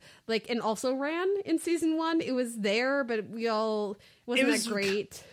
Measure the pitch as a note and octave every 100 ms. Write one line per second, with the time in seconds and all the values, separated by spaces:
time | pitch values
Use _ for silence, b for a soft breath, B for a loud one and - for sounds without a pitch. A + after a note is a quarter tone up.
0 | B B - A3+ - A#3+ G#3 G#3+ B3+ C4
1 | C#4 E4 F#4 G4+ G4+ E4 - E4+ E4 D#4+
2 | D#4+ E4 - B3+ A#3+ A#3 G3+ G#3+ C4 C#4
3 | B3 A3+ F#3+ A3+ A3+ G#3+ A3 G#3+ G#3 G#3
4 | B B - B3+ C4 - A3+ G3+ G3 G3+
5 | - - B